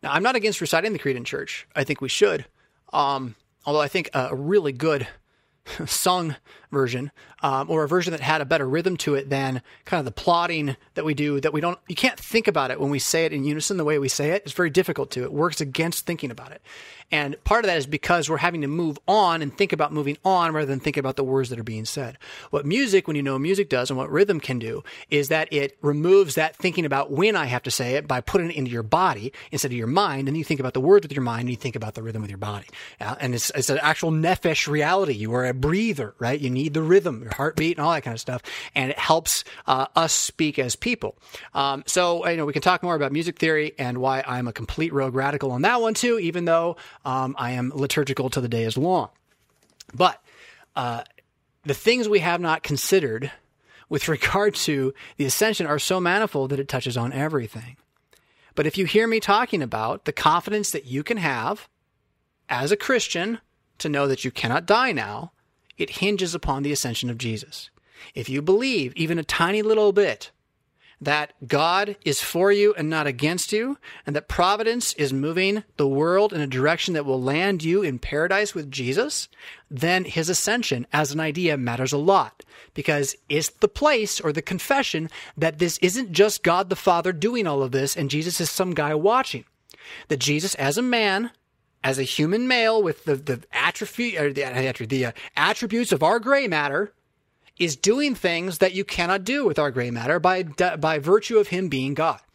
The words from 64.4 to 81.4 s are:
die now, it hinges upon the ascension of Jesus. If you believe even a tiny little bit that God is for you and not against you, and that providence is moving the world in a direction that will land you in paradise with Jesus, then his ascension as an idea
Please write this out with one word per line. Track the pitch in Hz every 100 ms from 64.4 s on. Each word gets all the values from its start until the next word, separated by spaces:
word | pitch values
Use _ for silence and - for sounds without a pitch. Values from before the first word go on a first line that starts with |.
| 127 139 170
die | 226 254
now, | 156 101 104 165 _ _ _ _ -
it | 165 -
hinges | 190 196 185
upon | 170 147 135
the | 139
ascension | 147 - 117 123
of | 117
Jesus. | 117 110 - - - _ _ - -
If | - 113
you | 135
believe | 151 196 262 233 127 139
even | 160 170
a |
tiny | 151 - 170 208
little | 214 220 208
bit | 190 190 110 - _ _ _ _ _ _ _
that | 143 151 151 _ 127
God | 143 160 185 202 202
is | - 143
for | - 170 190
you | 202 208
and | 202 156
not | 160 147
against | 123 147 180 -
you, | 214 247 285 - -
and | - 147
that | -
providence | - 175 208 226 233 233
is | - 147
moving | 135 143 165 190 208 - -
the | 143
world | 139 160 185 214
in | 170
a | 143
direction | 127 143 170 -
that | 165 143
will | 131
land | 127 151 190 190
you | 160 185
in | 180 127
paradise | - 147 170 190 208
with | 180 143
Jesus, | 139 123 143 277 - - _ - - _
then | 139 165 185
his | 180 - 160
ascension | 185 - 233 233 123 123
as | 151 151
an | 147
idea | 160 151